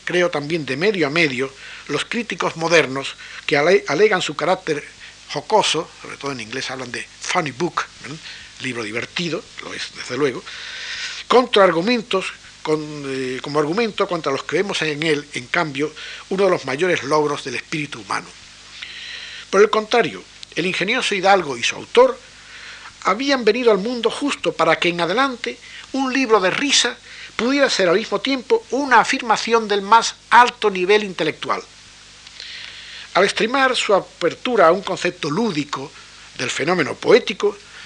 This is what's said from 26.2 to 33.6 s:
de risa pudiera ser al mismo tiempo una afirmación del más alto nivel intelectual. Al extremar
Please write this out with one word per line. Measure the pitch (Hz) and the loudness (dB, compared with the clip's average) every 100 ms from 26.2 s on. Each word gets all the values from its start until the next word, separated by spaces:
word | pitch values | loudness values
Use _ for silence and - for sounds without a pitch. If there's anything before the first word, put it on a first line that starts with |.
| 254 220 | 4 4
de | 185 | 4
risa | - 285 - 240 247 - - - - | 0 0 2 0 -4 -14 -20 -12 -4
pudiera | 226 285 262 | 0 2 2
ser | - 185 | 2 2
al | 185 | 2
mismo | 220 196 | 0 -4
tiempo | 262 269 - 226 - | -2 -4 0 0 0
una | 247 285 233 | -4 4 4
afirmación | 196 269 240 208 - 226 214 | 4 0 0 -2 2 0 2
del | 202 | -2
más | 196 226 208 - - | 4 4 4 -6 4
alto | 226 240 - 214 | 6 6 4 0
nivel | 190 180 214 | 2 4 4
intelectual. | 208 170 156 127 131 98 - - - - - - - - - - - - - - - | 2 -4 -4 -4 -4 -4 -6 -18 -20 -20 -20 -20 -20 -18 -16 -14 -16 -18 -18 -18 -4
Al | 165 | 2
extremar | 196 - 220 269 | 2 2 0 2